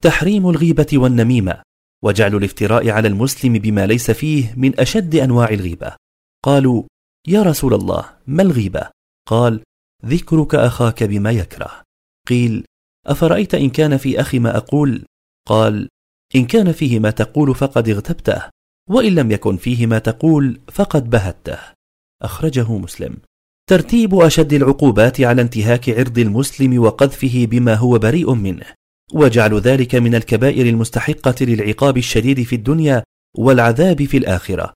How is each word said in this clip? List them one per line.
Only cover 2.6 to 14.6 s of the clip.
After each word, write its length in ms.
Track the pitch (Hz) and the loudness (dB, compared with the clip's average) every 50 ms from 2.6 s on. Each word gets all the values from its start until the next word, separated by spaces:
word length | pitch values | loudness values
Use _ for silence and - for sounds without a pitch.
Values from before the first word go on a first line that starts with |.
| 110 104 110 117 - 113 | -2 0 0 2 0 0
على 180 | 107 107 110 107 | 0 0 0 0
المسلم 440 | 101 98 113 135 135 - - 127 117 | 0 0 -2 -4 -4 -2 -2 0 0
بما 340 | 110 101 110 107 101 95 | 0 0 -2 -2 0 0
ليس 240 | 98 110 120 117 - | 0 0 -2 0 -2
فيه 440 | 110 - - 156 156 147 127 110 113 | -4 -2 -2 -2 -2 -2 -2 -2 -4
من 240 | 123 127 135 131 - | -2 -2 0 0 0
أشد 340 | - - - 220 202 170 156 | -2 0 0 -4 -4 0 0
أنواع 340 | 160 135 131 120 120 120 113 | 0 2 2 2 2 2 0
الغيبة. 440 | 110 101 95 90 82 80 - - - _ _ _ _ _ _ _ _ _ - | 0 -2 -4 -6 -8 -8 -12 -14 -14 _ _ _ _ _ _ _ _ _ -2
قالوا: 380 | 135 139 143 135 131 123 110 - - _ _ _ _ _ _ _ - | 0 2 2 2 2 0 0 -2 -6 _ _ _ _ _ _ _ -2
"يا 140 | 175 208 214 | 0 2 2
رسول 320 | 185 151 - - 135 113 | 2 0 0 0 0 0
الله، 300 | 101 95 92 90 85 - - _ _ _ | 0 -2 -2 -6 -6 -6 -10 _ _ _
ما 160 | - 135 160 190 | -6 -2 0 2
الغيبة؟" 480 | 196 156 123 107 98 90 78 - - _ _ _ _ _ _ _ - | 2 2 0 -2 -2 -4 -6 -10 -10 _ _ _ _ _ _ _ -2
قال: 340 | 110 113 123 120 113 110 - _ _ _ _ _ _ _ - | 0 2 2 2 0 -2 -8 _ _ _ _ _ _ _ -8
"ذكرك 500 | 113 131 175 - - 165 160 151 - - | -4 -4 -4 -4 -2 -2 -2 -2 0 0
أخاك 500 | 143 117 120 120 - 123 117 107 - 117 | 0 0 0 0 0 -2 -2 -2 -2 -4
بما 260 | 101 101 104 101 104 | -4 -2 -2 -2 -2
يكره". 400 | 120 113 87 - - - - - - - _ _ _ _ _ _ _ _ _ - | -2 -2 -4 -6 -10 -14 -14 -14 -14 -20 _ _ _ _ _ _ _ _ _ -2
قيل: 360 | 123 123 120 120 110 101 - _ _ _ _ _ _ _ _ | 0 0 0 0 -2 -4 -8 _ _ _ _ _ _ _ _
"أفرأيت 480 | - 143 - - 160 170 190 214 185 - | -6 -2 0 2 2 2 0 0 -2 0
إن 160 | 170 139 139 | 0 0 0
كان 260 | 127 - 156 151 - | 0 0 0 2 2
في 240 | - - 139 123 - | 0 -2 -2 -2 -2
أخي 180 | 196 - - 127 | -2 -2 -2 -2
ما 180 | 117 117 107 | 0 0 -2
أقول؟" 480 | 110 | -2